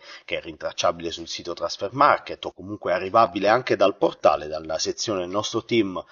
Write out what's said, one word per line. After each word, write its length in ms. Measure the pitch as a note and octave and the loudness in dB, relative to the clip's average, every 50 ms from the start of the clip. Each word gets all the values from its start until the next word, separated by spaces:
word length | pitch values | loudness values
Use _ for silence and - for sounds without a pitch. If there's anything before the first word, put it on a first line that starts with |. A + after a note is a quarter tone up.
| - - - - _ | -10 -20 -20 -20 _
che 120 | - F2 | -6 -6
è 40 | D#2 | -6
rintracciabile 680 | - E2+ D#2+ - D#2 E2 - - - F#2 F2 E2+ E2 E2+ | -6 -10 -14 -8 -8 -8 -6 0 0 0 0 0 -6 -6
sul 160 | D#2+ E2+ E2 | -6 -6 -10
sito 260 | D#2+ - - F2+ F2 E2+ | -10 -10 -10 -8 -8 -8
transfer 400 | - E2+ E2+ - - - E2+ A2+ | -6 -6 -6 -6 -6 -6 -6 2
market 500 | C3+ C#3+ C#3+ A2 - - - E2+ - - | 4 6 6 6 2 0 -10 -12 -10 -10
o 80 | E2 - | -12 -10
comunque 380 | - F2 F#2+ G#2+ G2+ - F#2 | -10 -12 -12 -12 -6 -2 0
arrivabile 560 | F2 F#2 F#2 F#2+ F#2 A2+ A#2 G#2+ F2+ G#2 F#2 | 0 0 0 2 4 4 4 4 2 0 2
anche 280 | G2+ A2 B2+ B2+ - B2+ | 4 4 2 2 0 2
dal 200 | G2+ G2 G2 G2+ | 4 4 2 4
portale, 500 | - - - - - - F#2 D2 D2 D2+ | 2 0 0 0 4 4 4 4 4 -2
dalla 320 | D2+ D#2 D#2 D#2+ D#2 D#2+ D#2 | -6 -8 -8 -6 -6 -4 -4
sezione 400 | - G2 F2+ - - - G#2+ F#2 | -2 -4 -4 -4 -4 -4 -2 -2
del 100 | F2+ F2 | -4 -2
nostro 340 | F#2 G#2 G#2+ - - A2+ - | -2 -4 -4 -2 -4 -4 -2
team 400 | - A#2+ A#2 G#2 G2 F#2 E2 - _ | 2 2 2 2 2 0 -6 -8 _